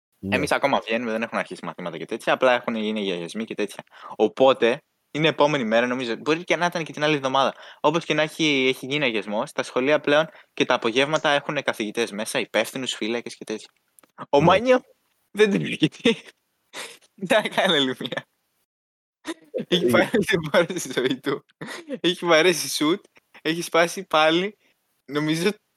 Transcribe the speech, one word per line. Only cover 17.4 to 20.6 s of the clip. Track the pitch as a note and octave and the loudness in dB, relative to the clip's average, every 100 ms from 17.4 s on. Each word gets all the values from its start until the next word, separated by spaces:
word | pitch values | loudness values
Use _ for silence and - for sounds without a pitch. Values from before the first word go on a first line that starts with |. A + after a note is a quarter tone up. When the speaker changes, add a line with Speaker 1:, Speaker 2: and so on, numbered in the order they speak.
| G#3 | 2
Speaker 2:
κάνει | - F#3+ D#3 | 0 2 2
άλλη | C3 B2 | 0 -2
μία. | B2 - - _ _ _ _ _ _ _ _ _ - - _ - - | -8 -10 -12 _ _ _ _ _ _ _ _ _ -16 -16 _ -8 -2
Έχει | F#3 F3+ | 0 2
Speaker 1:
Ε, | |
Speaker 2:
πάρει | F3 F#3 | 2 2
άλλη | A3+ F3+ F3+ D#3 | 0 0 -2 0
φορά | F#3+ | 2